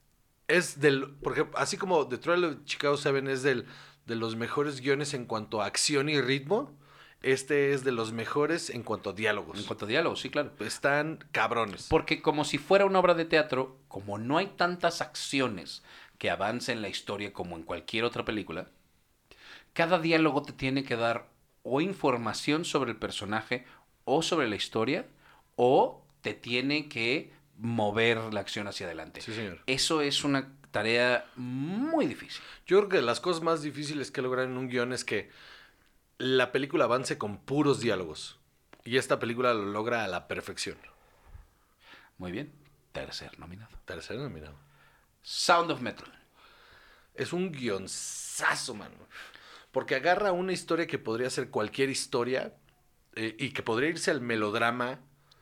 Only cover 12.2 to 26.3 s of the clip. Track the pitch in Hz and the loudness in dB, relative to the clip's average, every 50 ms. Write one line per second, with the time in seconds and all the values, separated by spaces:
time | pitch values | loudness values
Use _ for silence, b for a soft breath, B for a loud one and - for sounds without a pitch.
12.2 | - 160 147 147 143 - - 139 - - 190 196 202 190 190 190 180 175 170 165 | 2 2 2 2 0 -2 -2 -2 4 6 6 8 8 6 6 6 6 6 6 4
13.2 | 165 165 165 156 151 - 127 131 131 - - - _ - - 98 101 101 101 110 | 2 4 4 4 4 4 0 -2 -2 -2 -6 -18 _ -14 -12 -10 -8 -6 -6 -4
14.2 | 113 123 147 170 196 196 - - 175 180 180 180 - 170 170 - - - - - | -2 0 2 2 2 0 0 0 0 2 2 2 0 0 0 -2 -6 -6 -8 -10
15.2 | - - 143 139 131 117 104 85 76 - - - B B B B B B B B | -6 -2 0 2 2 2 0 -4 -8 -12 -14 -16 B B B B B B B B
16.2 | - 98 85 - 98 107 117 120 - 135 120 113 104 95 92 - - - 104 98 | -2 0 0 0 0 -2 -2 -2 -2 -4 -4 -4 -4 -6 -6 -6 -6 -6 -6 -6
17.2 | 104 98 - - 95 87 85 82 - - 87 82 - - - 110 117 120 - 117 | -6 -6 -6 -8 -8 -8 -8 -10 -8 -8 -8 -8 -6 -4 -2 0 0 0 0 -2
18.2 | 113 - 110 104 92 - 82 90 95 - _ _ _ _ _ _ _ _ _ _ | -4 -2 -4 -4 -4 -6 -6 -8 -10 -10 _ _ _ _ _ _ _ _ _ _
19.2 | _ - B B B B B B B B B - 165 165 185 170 160 165 165 160 | _ -20 B B B B B B B B B 0 2 4 4 2 4 4 4 6
20.2 | 160 151 131 143 147 - 120 - 139 131 135 139 135 - 120 113 117 117 117 117 | 4 4 2 2 -2 -4 -6 -4 -2 0 0 0 -2 -2 0 0 2 0 0 -2
21.2 | - - _ _ _ _ _ _ - 120 127 143 170 202 185 - - 139 123 117 | -6 -12 _ _ _ _ _ _ -6 -2 0 0 0 0 -2 0 2 2 2 2
22.2 | 117 107 101 - - 143 147 160 175 - - 147 131 117 110 - 110 95 - - | 0 -2 -4 -2 0 0 0 0 0 0 0 0 0 0 -2 -4 -6 -6 -6 -6
23.2 | 104 95 110 110 - - 123 127 B B B B B B _ _ _ - - 220 | -4 -4 -4 -4 -2 -4 -6 -6 B B B B B B _ _ _ 0 2 2
24.2 | 226 - 180 160 131 110 101 95 - - - 113 113 123 156 190 - - - b | 2 2 2 2 2 2 0 -2 -4 -2 0 0 2 2 0 -2 -4 -8 -16 b
25.2 | b b b b b b _ - 120 123 143 180 240 - - - - _ _ _ | b b b b b b _ 4 6 6 8 6 6 4 0 -6 -20 _ _ _
26.2 | - 113 | -6 -6